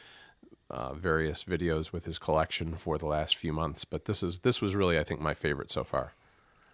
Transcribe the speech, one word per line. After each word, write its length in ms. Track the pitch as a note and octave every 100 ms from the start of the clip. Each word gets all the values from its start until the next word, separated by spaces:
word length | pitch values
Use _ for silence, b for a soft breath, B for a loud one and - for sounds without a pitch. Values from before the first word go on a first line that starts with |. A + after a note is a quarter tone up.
| B B B B - - -
uh, 240 | A#1+ C2
various 500 | D2+ F2 D#2+ D#2 C#2+
videos 480 | - E2+ E2+ D#2 E2
with 120 | E2+
his 140 | E2+ D#2+
collection 560 | - D#2 D#2 - E2
for 240 | D#2+ E2 D2+
the 80 | D2+
last 300 | D2+ D#2 -
few 160 | E2
months, 320 | D#2 D#2+ D#2+
but 200 | - D#2 -
this 160 | G2+
is, 180 | F2 F#2
this 200 | B2+ A#2+
was 140 | G2+
really, 240 | G2+ F#2 D#2+
I 60 |
think, 160 | D2 C#2
my 140 | D#2
favorite 360 | C#2+ D2+ C#2 -
so 140 | C2+
far. 280 | - C2+ B1 - b b b b b